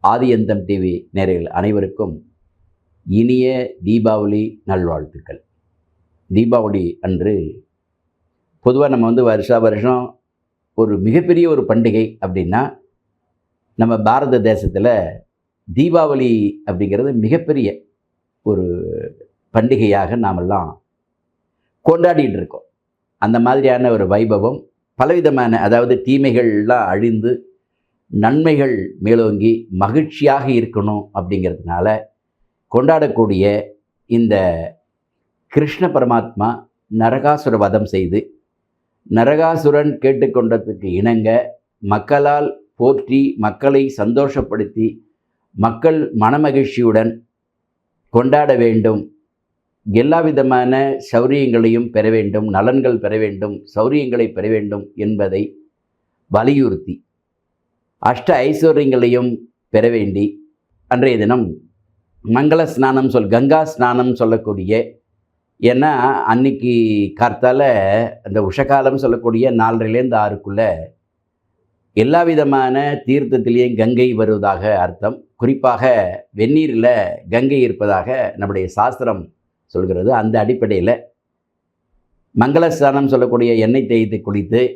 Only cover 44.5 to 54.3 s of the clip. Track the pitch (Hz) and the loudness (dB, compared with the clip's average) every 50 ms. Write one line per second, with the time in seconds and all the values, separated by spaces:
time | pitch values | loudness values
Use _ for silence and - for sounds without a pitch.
44.5 | - - 104 - - 110 110 110 104 - _ _ _ _ _ _ _ _ _ _ | -4 -6 -6 -6 -4 -2 -4 -4 -4 -6 _ _ _ _ _ _ _ _ _ _
45.5 | _ 98 104 117 113 113 120 160 160 160 151 - - 113 107 110 127 147 151 147 | _ -2 -2 -2 -2 2 0 2 2 2 -2 -2 -2 0 2 2 2 2 0 2
46.5 | 135 139 135 135 - 120 123 113 107 110 113 117 113 113 _ _ _ _ _ _ | 2 0 0 0 -2 0 0 2 4 2 2 0 -4 -6 _ _ _ _ _ _
47.5 | _ _ _ _ _ _ _ _ _ _ _ _ - 117 123 131 139 147 147 143 | _ _ _ _ _ _ _ _ _ _ _ _ 0 2 2 4 2 2 4 2
48.5 | 131 120 117 117 110 113 104 113 110 104 101 - _ _ _ _ _ _ _ _ | 2 2 2 2 2 2 2 0 0 0 -4 -10 _ _ _ _ _ _ _ _
49.5 | _ _ _ _ _ _ _ 107 98 110 123 143 156 165 170 160 151 135 135 131 | _ _ _ _ _ _ _ 0 0 2 2 4 2 2 0 0 0 0 0 2
50.5 | 131 127 123 123 131 131 139 135 135 135 - - - 117 120 127 139 143 139 127 | 2 0 2 0 0 0 0 -2 -4 -6 -8 -4 -2 0 0 2 0 0 0 0
51.5 | 117 117 113 113 113 117 120 117 - 110 104 110 110 110 107 101 98 107 104 107 | 2 2 2 2 2 2 -2 -2 -2 0 0 2 2 0 0 0 -2 -2 -4 -2
52.5 | 98 95 101 117 127 139 123 127 123 110 95 98 107 110 110 104 101 95 101 104 | -2 0 0 2 0 2 0 0 -2 0 -2 -2 -2 -2 -2 -2 -4 -6 -8 -8
53.5 | 101 - - - _ 101 110 123 135 151 139 123 117 120 117 110 | -8 -10 -14 -10 _ -2 -2 0 0 -2 -2 -2 -2 -2 -2 -2